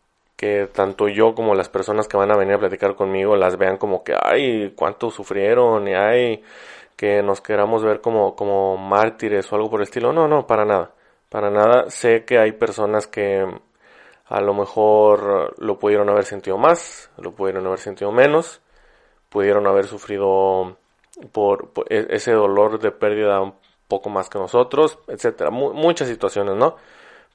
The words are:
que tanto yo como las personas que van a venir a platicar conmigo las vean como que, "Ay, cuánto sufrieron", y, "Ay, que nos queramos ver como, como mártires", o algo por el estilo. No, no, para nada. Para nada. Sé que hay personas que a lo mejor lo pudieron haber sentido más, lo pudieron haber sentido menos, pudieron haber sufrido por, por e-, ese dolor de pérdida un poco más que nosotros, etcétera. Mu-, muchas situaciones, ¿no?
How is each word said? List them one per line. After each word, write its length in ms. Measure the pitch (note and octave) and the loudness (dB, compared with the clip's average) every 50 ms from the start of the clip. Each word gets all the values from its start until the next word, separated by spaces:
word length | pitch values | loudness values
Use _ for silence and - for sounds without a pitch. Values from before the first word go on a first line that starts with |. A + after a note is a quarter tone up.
| _ _ _ _ _ _ _ | _ _ _ _ _ _ _
que 320 | - - G#2 G2+ G2+ G2+ G2 - | -6 -4 -2 -2 -2 -2 -2 -2
tanto 360 | - G2 G2 G2 - G#2 G#2 | -2 -2 -2 -2 -2 -2 -2
yo 260 | G2+ G2+ A2 A2+ A2 | 2 2 2 2 2
como 200 | A2+ A#2 A2 G2+ | 0 0 0 0
las 140 | F#2+ F2+ - | 0 0 -2
personas 400 | - G2 F#2+ G#2+ G#2 G#2+ G#2+ - | -4 -6 -4 -2 -2 -2 -2 -2
que 80 | - | -2
van 140 | G2+ G2 G2+ | 0 0 2
a 60 | G#2+ | 2
venir 180 | G2+ G2 F#2+ G2+ | 2 2 2 0
a 40 | G2+ | 0
platicar 360 | G#2 F#2+ F#2+ F#2+ - G2 G2 | 0 -2 -2 -2 -2 -2 -2
conmigo 400 | - G2+ F#2+ G2 F#2+ F#2+ G#2 G#2+ | -2 -4 -4 -2 -2 0 0 2
las 200 | G2+ F#2 F#2 F#2 | 2 2 0 0
vean 200 | F#2 G2 F#2+ F#2+ | 0 0 0 0
como 260 | F#2+ - G#2 F#2+ F2+ - | -2 -2 -4 -4 -4 -4
que, 100 | - C2 - | -4 -4 -2
"Ay, 520 | - - D#2 B2 C#3+ C3 A#2 A2 G#2 G2 - | 0 0 0 0 0 0 -2 -4 -4 -6 -6
cuánto 340 | - - E2+ G#2 - - A#2 | -4 -4 -4 -4 -4 -8 -8
sufrieron", 800 | G#2+ - G2+ - G2 G2 G2 G2+ A#2 B2 B2 A#2+ A2+ G#2+ G2+ G2+ | -8 -10 -10 -8 -4 -2 0 2 2 4 4 4 2 0 0 -2
y, 60 | F#2+ | 0
"Ay, 480 | F#2 G2+ G#2+ A#2 B2 B2 A#2+ A2 G#2+ - - - - - - - - - _ _ | 0 2 2 2 2 2 0 -2 -6 -8 -14 -20 -20 -20 -20 -20 -20 -20 _ _
que 260 | - - G#2 G2+ G#2 G2+ | -4 -2 0 0 0 0
nos 180 | G2+ G2 - | 0 -2 -4
queramos 440 | - - G#2+ G2+ G2+ G#2+ A#2 A2+ A2 | -4 -4 -2 0 0 0 0 0 0
ver 160 | A2 G#2+ - | 0 0 -2
como, 360 | - A#2 A#2 A2 G2+ G2 G2 | -2 -2 0 0 0 0 -2
como 400 | - G#2+ G2+ G2+ G2 G2 F#2+ F#2+ | -4 -4 -2 0 0 0 0 -2
mártires", 760 | F#2+ F#2+ G2 G2 G2+ G#2+ A2+ A2+ - - G#2+ G#2 G2+ F#2+ - - | -4 -2 0 2 2 2 2 0 -4 -4 -2 -2 -2 -2 -2 -2
o 40 | |
algo 140 | G#2 G#2+ G#2+ | -4 -2 -2
por 100 | G#2+ G#2+ | -2 -4
el 40 | G#2 | -4
estilo. 280 | G2 - B2 A2+ B2 C#3+ | -4 -4 -2 -2 0 2
No, 160 | E3 D#3+ D3+ | 2 2 2
no, 180 | D#3 D3 B2+ | 2 0 0
para 180 | - A2+ G#2+ G#2+ | 0 0 0 2
nada. 280 | G#2+ G#2 F#2+ E2 - _ _ _ _ _ _ _ _ | 2 0 0 -2 -4 _ _ _ _ _ _ _ _
Para 220 | - G#2+ G#2 G#2 | -6 -4 -2 0
nada. 400 | G2+ G#2 G#2 A2 A#2+ B2 - - | 2 4 6 6 6 4 4 0
Sé 340 | - - - B2 A2+ A2+ A2+ | -4 -2 0 2 2 2 2
que 140 | - B2+ A#2+ | 2 2 4
hay 140 | A2 A2 A2 | 4 2 2
personas 540 | A2 A#2 A2 G#2 - G#2+ G#2 G#2+ G#2+ G#2 | 0 -2 -2 -2 -2 -2 -2 -2 -2 -4
que 400 | - - A2 G#2 G2+ G2 G2 F#2+ F#2 - - - _ _ _ _ _ _ - - - _ _ _ | -4 -6 -4 -2 -2 0 -2 -2 -4 -6 -10 -18 _ _ _ _ _ _ -20 -20 -20 _ _ _
a 140 | - - G#2 | -6 -4 -2
lo 140 | G2+ G2+ G2+ | 0 0 0
mejor 1000 | G2+ G2+ G2 - - G#2+ G#2+ G#2+ G#2+ G#2+ G#2 G#2 G2+ G2+ G2+ G2+ F#2+ E2 - - - - | -2 -4 -4 -2 2 2 4 6 6 6 6 4 4 2 0 0 0 -2 -4 -6 -6 -6
lo 160 | G#2+ G2+ - | -6 -4 -2
pudieron 300 | - G#2 G#2 G#2 G#2 G#2 | 0 0 2 2 2 2
haber 140 | G2+ G#2 G2 | 2 0 0
sentido 340 | - G2+ G2 - G2 F#2+ G2 | -2 -6 -10 -6 -6 -2 0
más, 520 | A#2+ D#3 E3+ E3+ - - - - - - _ - | 2 2 2 2 -2 -10 -18 -20 -20 -20 _ -16
lo 140 | F2 F2+ F2 | -14 -14 -8
pudieron 340 | - G2 F#2+ F#2+ F#2+ F#2 | -6 -4 -4 -4 -4 -4
haber 140 | F#2 F#2+ F#2+ | -4 -6 -6
sentido 320 | - G#2 F#2+ - G2+ G2+ G#2 | -6 -10 -10 -8 -6 -2 2
menos, 500 | A#2+ C3 C#3+ D3 D#3+ E3+ - - - _ _ _ _ _ _ _ _ _ _ _ _ _ _ | 2 4 4 4 2 0 -4 -8 -20 _ _ _ _ _ _ _ _ _ _ _ _ _ _
pudieron 360 | - G#2 G2 G2+ G2+ G#2 G2+ | -2 0 2 2 2 2 2
haber 200 | G2+ G2 G2+ G2 | 2 2 2 0
sufrido 880 | G#2 G#2+ G2+ - - G#2 G2+ G2+ G2 F#2+ F#2+ F#2+ F#2+ F#2+ F#2+ F#2 F#2 F#2 - _ _ _ _ _ _ _ - - - - | -2 -6 -14 -12 -8 -6 -2 0 0 2 2 2 0 0 -2 -4 -6 -10 -16 _ _ _ _ _ _ _ -20 -20 -10 -4
por, 380 | - G#2 G2+ G2+ G2 - - | 0 0 2 0 0 -4 -8
por 220 | _ - - - - | _ -8 -6 -2 -2
e-, 140 | G#2+ A2 - | -2 -2 -2
ese 220 | - G#2+ - B2 A#2 | -4 -4 0 0 2
dolor 460 | A2 G#2 G2 G2 G2+ G#2 G#2+ G#2+ G#2+ | 2 2 2 4 4 2 2 2 0
de 120 | G#2+ G#2+ | -2 -4
pérdida 500 | G2 - - G#2+ G#2 G#2+ G#2+ G#2 G2+ G2 | -2 -2 -2 -2 0 0 0 0 0 0
un 140 | F#2+ G2 F#2+ _ _ _ _ _ _ - | -2 -4 -8 _ _ _ _ _ _ -6
poco 200 | - G2 - G#2 | -6 -6 -6 -4
más 200 | G#2 G2 F#2 - | -4 -4 -6 -6
que 100 | - G#2 | -6 -8
nosotros, 600 | F#2+ F#2 - A#2+ B2+ - - C3+ D#3 D3+ - - _ - | -6 -2 0 0 0 2 2 2 2 2 0 -4 _ -16
etcétera. 420 | - - - A#2+ A2+ - E2+ D2 | -10 -6 -4 -4 -4 -2 -4 -4
Mu-, 220 | A2 B2 C#3 C3+ - | -2 -2 -4 -4 -2
muchas 340 | D3 D#3 E3+ E3 E3+ D3 B2+ | 0 0 0 0 0 -2 -6
situaciones, 480 | A#2 G#2 - F#2+ - G#2 G2+ G2+ G2 | -4 -4 -4 -4 -2 -4 -4 -4 0
¿no? 200 | G#2 B2 D#3 - - - - - - - - - - _ _ _ | 0 0 0 0 -4 -12 -20 -20 -20 -20 -20 -20 -20 _ _ _